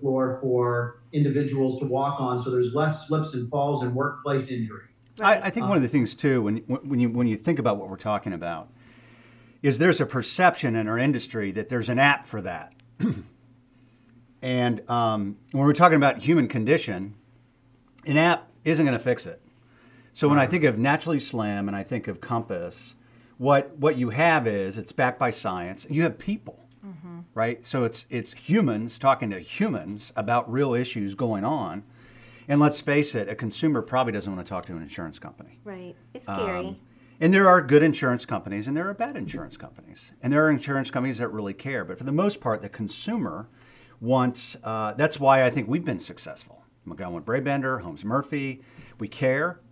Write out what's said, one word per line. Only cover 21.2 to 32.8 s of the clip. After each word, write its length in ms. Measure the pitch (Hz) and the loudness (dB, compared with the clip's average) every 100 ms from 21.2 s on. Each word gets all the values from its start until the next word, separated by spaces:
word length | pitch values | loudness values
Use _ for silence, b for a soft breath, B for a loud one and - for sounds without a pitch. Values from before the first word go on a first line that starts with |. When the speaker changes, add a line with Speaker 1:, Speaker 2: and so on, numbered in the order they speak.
Speaker 2:
Slim 460 | - 123 104 101 101 | -2 -4 -4 -2 -4
and 80 | 101 | -4
I 60 | |
think 260 | 98 120 107 | -6 -6 -6
of 120 | 90 | -10
Compass, 760 | - 117 110 90 87 - - - b b b b | -4 -4 -4 -6 -8 -12 -20 -20 b b b b
what, 380 | 127 139 143 151 | 4 4 2 0
what 180 | 143 131 | 2 2
you 140 | 120 | 0
have 360 | 110 170 156 117 | 2 4 4 2
is 300 | 101 95 101 | -2 -2 -6
it's 140 | - | -8
backed 260 | - 127 127 | -2 -2 0
by 120 | 123 | -2
science. 560 | 110 104 90 90 92 - | -2 -6 -6 -8 -10 -4
You 140 | 147 | 0
have 160 | 165 - | 0 -2
people, 420 | - 214 - - - _ 196 | -6 -6 -8 -20 -20 _ -18
Speaker 3:
Mm-hmm. 340 | 170 175 170 175 | -16 -16 -16 -10
Speaker 2:
right? 320 | - 113 120 | -4 -2 -4
So 200 | - 135 | -6 -2
it's, 200 | 117 - - | -2 -4 -10
it's 220 | 123 110 | -8 -8
humans 640 | - - 196 160 107 117 - | -10 0 2 2 0 -6 -2
talking 320 | 135 127 113 | 2 2 0
to 80 | 95 | -6
humans 720 | 85 - 214 120 90 104 - - | -8 -4 -2 -2 -6 -12 -10 -6
about 360 | 104 120 113 | 0 0 0
real 220 | 123 139 | 0 0
issues 400 | 120 123 117 98 | 0 -2 -4 -6
going 280 | 98 120 104 | -2 -2 -2
on. 400 | 107 151 95 87 - B B B B B B | -2 -4 -4 -10 -14 B B B B B B
And 140 | 143 | 4
let's 180 | 147 143 | 4 2